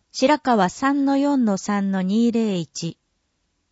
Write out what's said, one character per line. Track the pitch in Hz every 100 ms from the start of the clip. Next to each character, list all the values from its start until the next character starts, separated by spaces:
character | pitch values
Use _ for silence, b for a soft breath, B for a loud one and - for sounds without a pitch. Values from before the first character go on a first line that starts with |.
| _
白 | - 262 294
川 | 262 226 180
三 | - 269 285 277
の | 277
四 | 285 277
の | 220 196
三 | - 202 196
の | 190
二 | 185 214 233
零 | 226 220 185
一。 | 156 - 170 - _ _ _ _ _ _ _